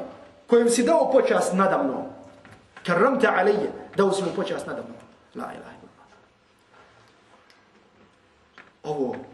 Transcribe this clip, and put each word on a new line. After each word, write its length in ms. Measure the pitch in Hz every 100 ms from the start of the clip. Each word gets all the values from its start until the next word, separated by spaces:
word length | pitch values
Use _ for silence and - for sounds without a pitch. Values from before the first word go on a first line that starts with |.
| - - - - -
kojem 220 | 233 233
si 140 | 233
dao 280 | 240 320 -
počast 400 | 262 - 196 170
nada 300 | 185 190 143
mnom. 220 | 139 127 - - - - - - _ - -
كرمت 380 | 170 240 262
علي. 460 | 214 175 196 208 - - - -
Dao 160 | 196
si 100 | 185
mu 80 | 175 196
počast 300 | 175 156 -
nada 160 | 127
mnom. 180 | 117 - - - _
La 180 | - 123
ilaha 200 | - - -
illallah. 260 | - _ - - _ _ _ _ _ - - _ _ _ _ - _ _ _ _ _ _ _ _ _ _ _ - - _
Ovo 340 | 156 143 127 104 -